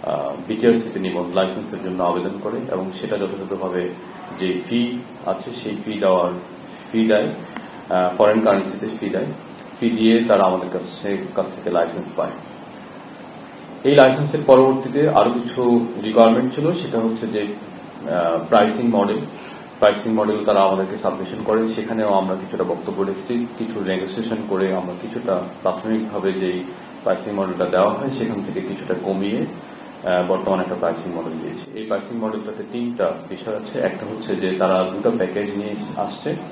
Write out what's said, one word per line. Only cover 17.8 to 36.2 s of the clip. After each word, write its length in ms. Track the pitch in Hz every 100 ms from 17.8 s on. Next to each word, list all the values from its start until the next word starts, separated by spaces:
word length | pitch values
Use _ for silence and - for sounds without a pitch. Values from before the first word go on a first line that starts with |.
| - - - 87 85 82 80
প্রাইসিং 380 | 107 107 110 120
মডেল। 320 | 104 101 107 - - - - - -
প্রাইসিং 340 | 104 101 113
মডেল 320 | 110 104 107 107
তারা 160 | 101
আমাদেরকে 360 | 98 95 95 104
সাবমিশন 460 | 95 92 92 107
করে, 260 | 104 110 113
সেখানেও 440 | 110 107 113 107
আমরা 220 | 98 95 95
কিছুটা 280 | 95 107
বক্তব্য 380 | 90 82 - -
রেখেছি, 440 | 98 98 - 120 120 -
কিছু 260 | 110 107 95
নেগোসিয়েশন 520 | 92 95 - 110 110 98
করে 260 | 95 95 95
আমরা 180 | 90 90
কিছুটা 420 | 113 117 - 92 90 -
প্রাথমিকভাবে 720 | 92 87 110 110 107 104 95
যেই 300 | 92 92 90 90 - - -
প্রাইসিং 300 | - 92 110
মডেলটা 320 | 101 95 90 90
দেওয়া 240 | 92 101
হয়, 200 | 104 135
সেখান 340 | - 113 104 98
থেকে 160 | 95
কিছুটা 320 | 95 95 - 92
কমিয়ে, 420 | 98 95 98 113 - - - - - - 90
আহ, 180 | 90 90
বর্তমানে 360 | 92 - 95
একটা 120 | 90 90
প্রাইসিং 360 | 85 82 92
মডেল 200 | 82 82 80
দিয়েছি। 380 | 82 82 - 110
এই 60 | 110
প্রাইসিং 320 | 101 - 117
মডেলটাতে 460 | 110 110 107 - 98
তিনটা 420 | 120 120 117 90 - -
বিষয় 260 | 95 110 104
আছে। 240 | 110 -
একটা 260 | - - 104
হচ্ছে 300 | - - 95
যে 200 | 92 92
তারা 240 | 95 92
দুটো 280 | 92 - 123 117
প্যাকেজ 400 | 90 104 101 101
নিয়ে 180 | 104 104 - -
আসছে। 380 | 101 -